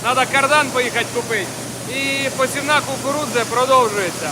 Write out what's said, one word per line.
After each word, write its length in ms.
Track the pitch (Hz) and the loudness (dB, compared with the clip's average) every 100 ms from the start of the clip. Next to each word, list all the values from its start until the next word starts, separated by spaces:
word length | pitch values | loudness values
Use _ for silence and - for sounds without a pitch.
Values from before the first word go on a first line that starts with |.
Надо 180 | 233 254 247 | 2 2 2
кардан 360 | 269 269 302 277 | 2 4 4 4
поїхати 360 | 254 247 233 233 240 | 0 0 -2 -2 -4
купити. 320 | 226 226 185 - - - - | -2 -4 -4 -8 -10 -10 -6
І 400 | 262 277 269 269 262 | -4 -2 -2 -2 0
посівна 440 | 262 269 277 302 | -2 0 2 0
кукурудзи 580 | 269 262 269 294 294 233 220 | 0 -4 -2 -2 -2 -2 0
продовжується. 800 | 233 262 262 233 202 185 147 156 | 0 4 6 4 0 -4 -4 -6